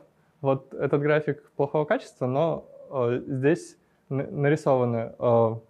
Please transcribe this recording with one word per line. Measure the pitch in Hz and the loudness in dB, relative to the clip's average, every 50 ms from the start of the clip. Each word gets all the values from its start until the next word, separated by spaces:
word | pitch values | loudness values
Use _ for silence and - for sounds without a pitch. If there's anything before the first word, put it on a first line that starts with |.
| - _ _ _ _ _ _ - | -20 _ _ _ _ _ _ -4
Вот | 139 135 135 135 - - | 0 0 0 0 -2 -10
этот | - - 147 139 160 143 | -8 -4 -2 0 0 0
график | 143 147 151 156 151 147 135 - _ _ _ | 2 2 2 2 0 -2 -6 -6 _ _ _
плохого | - 143 135 - 156 151 | -4 -4 0 0 -2 0
качества, | 151 220 269 - - - - 139 | 0 -2 -2 -4 -10 -8 -6 -4
но, | 127 127 139 165 165 147 143 - - - - - - | -2 0 0 0 0 -2 -4 -8 -14 -20 -20 -16 -8
э, | 147 135 120 120 123 135 - | -4 -2 0 0 0 -2 -4
здесь | - 143 131 131 147 170 170 - - - _ _ _ _ _ _ - | -6 -4 0 2 2 2 0 -4 -16 -20 _ _ _ _ _ _ -6
н-, | 139 135 - - | -6 -6 -6 -6
нарисованы, | - 147 139 143 156 151 - 151 135 127 123 120 117 113 113 - - - | -4 0 2 2 2 2 2 2 2 2 2 0 0 -2 -4 -6 -8 -2
э, | - 123 117 117 117 110 113 117 - | 2 4 4 4 4 2 0 -4 -10